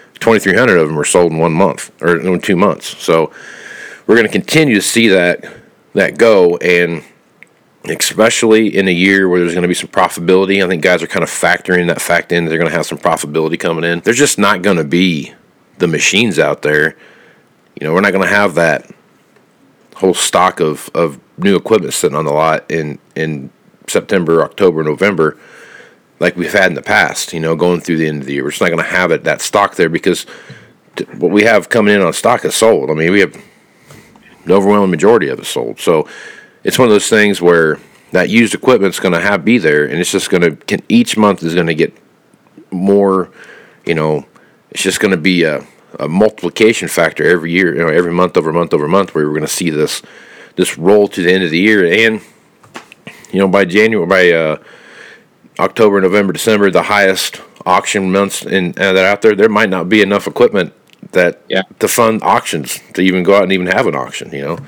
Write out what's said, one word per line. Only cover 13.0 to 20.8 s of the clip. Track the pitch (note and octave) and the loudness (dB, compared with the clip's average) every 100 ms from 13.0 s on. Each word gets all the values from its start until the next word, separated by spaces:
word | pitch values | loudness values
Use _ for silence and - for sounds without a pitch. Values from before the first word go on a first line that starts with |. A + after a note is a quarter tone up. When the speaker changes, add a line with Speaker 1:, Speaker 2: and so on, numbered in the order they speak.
| F2 D#2+ D2+ D#2 D#2 E2 | -2 -2 -2 -4 -2 -2
Speaker 1:
coming | F2+ E2 | -4 -4
in. | E2 F2 | -4 -2
There's | - A#2+ | -2 0
just | C#3+ - | 0 2
not | G2+ G2+ | 0 0
gonna | F#2+ F2+ | 0 0
be | D2 E2+ F2+ D#2 - - _ _ _ _ | 0 0 0 -2 -8 -18 _ _ _ _
the | F2 | -2
machines | D2+ - G2 A#2 E2 | 0 0 0 0 0
out | D2 C#2+ | 0 0
there. | D2+ D2+ D#2+ - - - _ _ _ _ _ - | 0 0 0 -4 -18 -20 _ _ _ _ _ -12
You | D2+ | -2
know, | |
we're | F2 | 0
not | G2+ | 0
gonna | F#2+ F2 | 0 0
have | G2+ G2+ | 0 0
that | D#2+ E2 C#2 - - _ _ _ _ _ _ _ _ _ - | 0 0 0 -6 -20 _ _ _ _ _ _ _ _ _ -2
whole | F#2+ | 0
stock | F2 - F2 F#2 - | 0 0 2 0 0
of, | D#2+ D2 | -4 -4